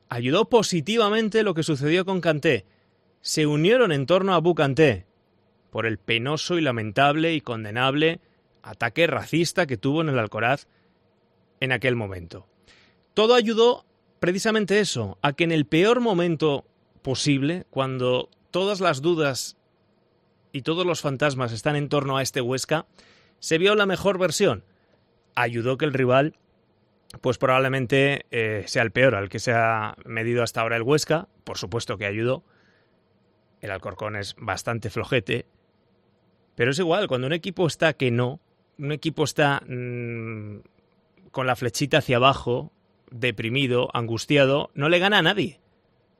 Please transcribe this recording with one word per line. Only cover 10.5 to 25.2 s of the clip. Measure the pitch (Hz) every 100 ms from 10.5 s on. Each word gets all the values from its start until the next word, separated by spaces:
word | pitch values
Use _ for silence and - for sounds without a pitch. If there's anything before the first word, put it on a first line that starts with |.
| 139 - _ _ _ _ _ _ _ _ -
en | 131
aquel | 123 127 120
momento. | 104 92 85 98 - _ _ _ _ _ _
Todo | - 220 247
ayudó | 214 220 233 247 - _ _ _
precisamente | 170 190 220 214 190 202
eso, | 202 123 104 -
a | 143
que | 139
en | 165
el | 160 135
peor | 160 202 240
momento | 233 175 175 160 160 139 - _ _ _
posible, | 135 127 147 139 139 180 -
cuando | 135 131 131 127 127 - _ _
todas | 180 196 196
las | 180 135
dudas | 156 165 143 123 - - _ _ _ _ _ _ _ _ _
y | 139
todos | 123 165 180
los | 160
fantasmas | 151 131 151 131 120
están | 113 156 147
en | 143
torno | 147 135 135
a |
este | 131 139
Huesca, | 120 131 - 156 - _ - _ _ _
se | - 160
vio | 190 214
la | 196
mejor | 175 180 185
versión. | 180 - 190 104 - _ _ _ _ _